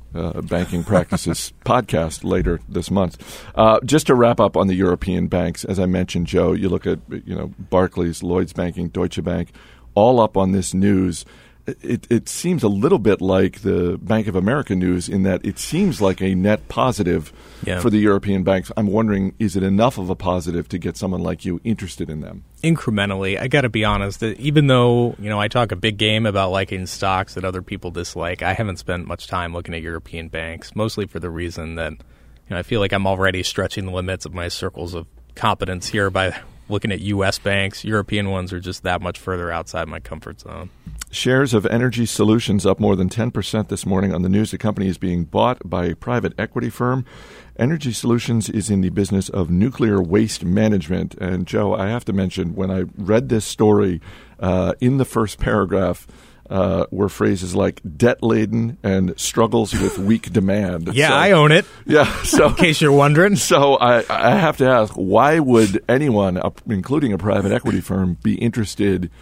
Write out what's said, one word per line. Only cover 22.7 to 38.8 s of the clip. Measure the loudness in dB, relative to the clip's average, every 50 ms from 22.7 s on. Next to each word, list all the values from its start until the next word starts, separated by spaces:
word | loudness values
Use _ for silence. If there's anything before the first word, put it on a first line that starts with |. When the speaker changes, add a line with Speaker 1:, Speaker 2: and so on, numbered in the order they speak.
| 0 0 -2 -2 0 0 0 0 -2 -2 -2 -4 -4 -4
Speaker 2:
I | -4
gotta | 0 0 0 0 0
be | 0 0 0
honest, | 0 0 0 -2 -4 -6 -6
that | -6 -6 -6 -4
even | -2 0 2 4 4
though, | 6 6 6 6 4 4 4 2 0 -2 -6
you | -6 -4
know, | -2 -2
I | -2
talk | 0 0 0 0 0
a | -2
big | -2 -2 -2 0 0
game | 0 2 2 2 0
about | 0 0 0 0 0
liking | 0 0 -2 -2 -4 -6 -8
stocks | -8 -8 -4 -2 0 0 0 -2 -4 -8
that | -8 -6
other | -6 -6 -6
people | -8 -10 -10 -10 -10 -10
dislike, | -8 -8 -8 -8 -8 -8 -6 -6 -6 -4
I | -4 -4 -2
haven't | -2 -4 -4 -6 -8
spent | -6 -6 -6 -6 -6
much | -8 -12 -12 -10 -8
time | -6 -6 -6 -6
looking | -8 -10 -10 -10 -10
at | -10
European | -8 -8 -10 -10 -12 -12 -12 -12 -12 -10
banks, | -10 -10 -10 -10 -12 -14 -16 -12 -6
mostly | -4 -4 -4 -4 -6 -8
for | -6 -8 -10
the | -10 -8
reason | -8 -6 -8 -8 -8 -10 -10 -10 -8
that, | -8 -8 -8
you | -8 -12 -18 -20 -20 -20 -20 -20 -20 -20 _ -10
know, | -8 -8
I | -6
feel | -4 -2 -2
like | -2 0
I'm | 0 0 0
already | 0 0 2 2 0 0 0 -4
stretching | -4 -4 -4 -4 -4 -4 -6 -8
the | -6
limits | -6 -6 -4 -4 -6 -8 -8
of | -10 -10
my | -8 -8 -8
circles | -8 -8 -8 -8 -8 -8 -10 -8 -8
of | -10 -12 -14 -18 -20 -20 -20 -10
competence | -4 -2 -2 0 -2 -4 -6 -6 -8 -8
here | -4 -2 0 0 0
by | 0 0 -2 -2 -4 -6 -12 -18 -20 -18 -10 -6
looking | -6 -4 -4 -4
at | -4 -4
U | -4 -2 -2 0
S | 0 0 -2 -2
banks. | -2 -2 -2 0 -2 -4 -6 -8 -6
European | -2 -2 -2 -2 -2 -2 -4 -2 -2
ones | -4 -4 -6 -6
are | -8 -8
just | -8 -8 -8 -6